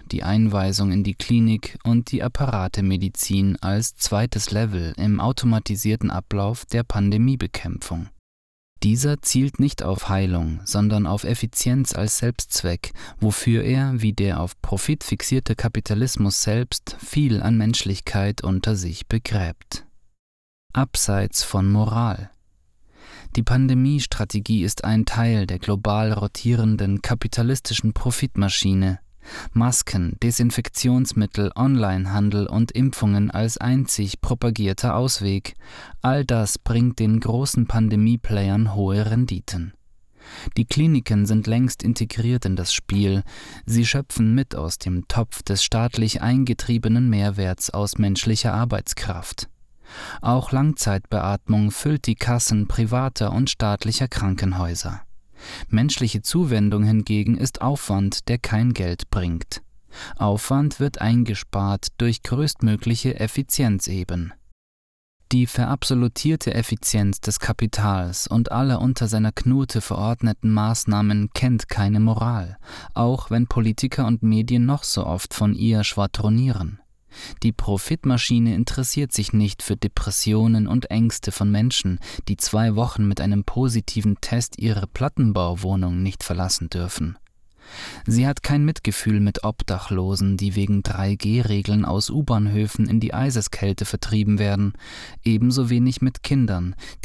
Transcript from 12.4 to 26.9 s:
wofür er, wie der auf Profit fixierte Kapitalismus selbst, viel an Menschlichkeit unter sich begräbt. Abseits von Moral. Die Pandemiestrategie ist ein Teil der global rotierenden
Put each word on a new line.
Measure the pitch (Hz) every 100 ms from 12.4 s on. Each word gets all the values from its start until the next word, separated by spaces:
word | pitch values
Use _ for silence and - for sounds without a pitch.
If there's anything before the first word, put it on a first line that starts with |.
| - - 90 87 - - - -
wofür | 107 - 120 113
er, | 113 131 135 123
wie | 110
der | 104 101 78
auf | 87 -
Profit | - 101 - 151
fixierte | - 147 - 127 -
Kapitalismus | 113 117 113 - 107 127 - 101 -
selbst, | - 110 123 - - -
viel | - 147 143 104
an | 104 113
Menschlichkeit | 107 117 - 98 - 101 101 110
unter | - 92 -
sich | 104 90 82 -
begräbt. | 117 - 104 85 - - - - - _ _ _ _ _ _ -
Abseits | - 135 - - 98 101 -
von | - 101 98
Moral. | 104 107 113 117 95 95 _ _ _ _ _ - - - - -
Die | -
Pandemiestrategie | 113 127 131 127 135 147 - - 104 104 101 110
ist | 92 -
ein | 101 110
Teil | - 113 117 110 95
der | 90
global | - 101 104 104 110
rotierenden | 107 101 - 117 120 110 104 98